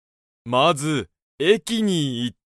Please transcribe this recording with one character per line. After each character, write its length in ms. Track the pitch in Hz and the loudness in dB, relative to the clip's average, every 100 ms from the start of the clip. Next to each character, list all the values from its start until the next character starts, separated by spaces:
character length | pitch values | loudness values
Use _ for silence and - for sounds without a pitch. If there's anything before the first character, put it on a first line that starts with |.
| _ _ _ _ | _ _ _ _
ま 280 | 117 123 160 | -2 2 2
ず、 360 | 147 151 143 82 _ _ - | 0 -2 -4 -6 _ _ -2
駅 420 | 160 220 - 226 | 2 2 0 -2
に 420 | 214 170 139 120 | 0 0 -2 -4
行 100 | 120 | -6
っ 20 | - | -8